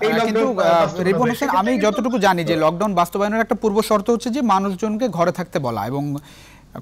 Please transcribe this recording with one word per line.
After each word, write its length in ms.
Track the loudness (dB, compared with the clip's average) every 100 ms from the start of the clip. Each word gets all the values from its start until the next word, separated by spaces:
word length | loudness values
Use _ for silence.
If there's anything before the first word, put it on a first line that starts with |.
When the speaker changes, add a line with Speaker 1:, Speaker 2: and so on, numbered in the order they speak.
Speaker 1:
এই 100 | -2
Speaker 2:
আহ, 140 | 0 0
কিন্তু, 140 | 0
Speaker 1:
lockdown, 200 | 0 2
আহ, 140 | 2
Speaker 2:
আহ, 80 | 4
Speaker 1:
বাস্তবায়ন 260 | 2 0 0
Speaker 2:
রিপন 120 | 2
Speaker 1:
হবে। 100 | 0
Speaker 2:
হোসেন, 100 | 0
Speaker 1:
সেক্ষেত্রে 200 | -2 0
Speaker 2:
আমি 120 | 0
Speaker 1:
কিন্তু 160 | 2 0
Speaker 2:
যতটুকু 320 | 0 -2 2
জানি 240 | 2 2
যে 120 | 0 2
লকডাউন 380 | 2 0 0
বাস্তবায়নের 460 | 0 0 0 0 0
একটা 160 | 0 0
পূর্ব 260 | 0 0
শর্ত 280 | 2 0 2
হচ্ছে 200 | 0 -2
যে 120 | -2
মানুষজনকে 680 | 2 2 0 -2 -4 -2 -2
ঘরে 240 | 0 0
থাকতে 280 | -2 -4 -4
বলা 280 | -2 -4 -4
এবং 280 | -4 -4 -6 -10 -20 -20 -20 -20 -18